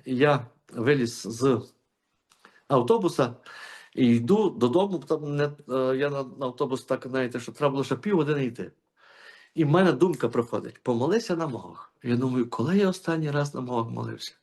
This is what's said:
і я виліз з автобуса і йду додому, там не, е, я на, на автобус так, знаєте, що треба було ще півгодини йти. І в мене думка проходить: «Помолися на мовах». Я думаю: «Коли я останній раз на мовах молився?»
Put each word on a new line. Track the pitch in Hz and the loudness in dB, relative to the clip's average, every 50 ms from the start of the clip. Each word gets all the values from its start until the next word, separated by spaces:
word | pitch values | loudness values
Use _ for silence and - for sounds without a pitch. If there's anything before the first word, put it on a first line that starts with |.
| - | -8
і | 131 131 | -4 0
я | 120 143 151 143 127 117 - _ _ _ - - | 4 4 4 4 2 -2 -8 _ _ _ -12 -6
виліз | 123 113 135 147 135 120 113 - - - | -2 2 2 4 2 2 -2 -4 -6 -10
з | 98 117 117 131 139 123 113 - - _ _ _ _ _ _ _ _ _ _ _ _ _ _ _ - _ _ _ | -10 -4 0 2 2 2 2 -2 -8 _ _ _ _ _ _ _ _ _ _ _ _ _ _ _ -20 _ _ _
автобуса | - 139 127 117 123 226 233 180 170 170 - 131 117 117 - - - - - - - - - - _ - | 0 2 2 4 4 4 4 2 0 0 0 -2 -2 -2 -10 -20 -20 -20 -18 -18 -18 -20 -20 -20 _ -2
і | - 131 | 2 4
йду | 120 120 117 117 120 196 220 208 170 | 4 4 4 4 4 4 4 4 2
додому, | 120 113 120 123 127 180 202 202 185 156 | 0 0 0 2 4 2 2 0 -2 -4
там | - - 160 151 151 147 147 | -4 -2 -4 -2 -2 -4 -2
не, | 143 147 | -2 -2
е, | 147 143 - - - 127 131 131 131 131 | -2 -4 -8 -10 -4 -2 -2 0 0 0
я | 131 139 143 | 0 -2 -2
на, | 143 139 135 | -2 -4 -8
на | 123 120 135 139 | -8 -8 -8 -8
автобус | 127 123 - 147 127 131 123 - | -6 -4 -4 -4 -2 -4 -4 -4
так, | - 131 127 - 127 | -4 -6 -6 -6 -4
знаєте, | 127 131 127 117 123 120 | -4 -2 -2 -2 -4 -8
що | - - | -10 -10
треба | - - 147 139 | -6 -2 0 0
було | 135 139 131 | 0 0 -2
ще | - - | -2 -4
півгодини | - - 208 202 170 147 143 151 143 131 | -4 -2 0 2 2 2 2 0 0 -2
йти. | 117 - - 90 87 - _ _ _ _ _ _ - - - - - - - - _ - | -4 -4 -8 -12 -12 -14 _ _ _ _ _ _ -20 -20 -20 -20 -20 -20 -20 -20 _ -2
І | 160 156 | 0 2
в | 139 | 4
мене | 156 180 190 175 | 6 6 6 4
думка | 147 131 170 190 165 - - 143 | 4 4 2 2 2 0 -2 -2
проходить: | 120 123 117 - - 101 - - - - - | 0 0 -2 -2 -4 -6 -6 -8 -14 -8 -4
«Помолися | 127 120 113 131 156 202 233 226 - 175 | -2 0 0 0 0 0 0 0 -2 -4
на | 160 165 | -2 -4
мовах». | 151 120 104 90 87 87 - - - _ _ - | -4 -6 -8 -12 -14 -18 -18 -20 -20 _ _ -4
Я | 120 120 | -2 0
думаю: | 117 131 131 127 127 117 120 | 0 0 0 0 0 -2 -2
«Коли | - - 120 151 190 | -2 -4 0 2 4
я | 202 202 185 | 4 4 2
останній | 185 - - 165 165 160 156 147 | 0 -2 -4 -2 -2 -2 -2 -2
раз | 143 147 143 143 - | 0 -2 -2 -2 -4
на | 127 | -8
мовах | 127 123 123 120 113 117 | -6 -4 -2 -4 -4 -4
молився?» | 120 113 117 113 113 - - - - _ | -6 -8 -8 -8 -8 -10 -12 -14 -14 _